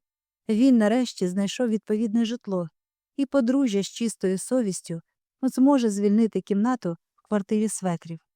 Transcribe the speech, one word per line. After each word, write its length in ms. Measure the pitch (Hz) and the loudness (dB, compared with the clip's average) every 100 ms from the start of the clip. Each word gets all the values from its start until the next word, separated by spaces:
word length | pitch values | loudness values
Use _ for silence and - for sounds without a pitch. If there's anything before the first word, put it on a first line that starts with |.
| _ _ _ _ - | _ _ _ _ -2
Він 300 | 214 269 247 | 2 4 6
нарешті 500 | 208 247 240 - 180 | 4 2 -2 -2 -4
знайшов 400 | 185 202 - 247 | -2 -4 -2 -2
відповідне 560 | 214 - 214 226 220 | -2 -2 -2 0 0
житло, 440 | 226 240 - 185 170 _ _ _ _ - | -2 -4 -6 -4 -6 _ _ _ _ -6
і 100 | 277 | 0
подружжя 560 | 277 233 269 269 196 | 0 2 2 2 0
з 40 | 190 | -2
чистою 520 | - 233 - 190 190 | -4 -6 -4 -4 -4
совістю 640 | - 254 214 180 - 165 _ _ _ - | -2 -2 -2 -6 -8 -12 _ _ _ -6
зможе 480 | 262 - 269 285 233 | -4 2 4 4 2
звільнити 500 | 202 202 208 226 190 | 0 2 2 2 -2
кімнату 560 | - 202 226 254 180 170 _ | -2 -2 0 -2 -6 -8 _
в 140 | _ - | _ -4
квартирі 400 | 208 190 214 214 | -4 -2 -2 -2
свекрів. 520 | - 185 170 165 165 _ | -4 -6 -6 -8 -16 _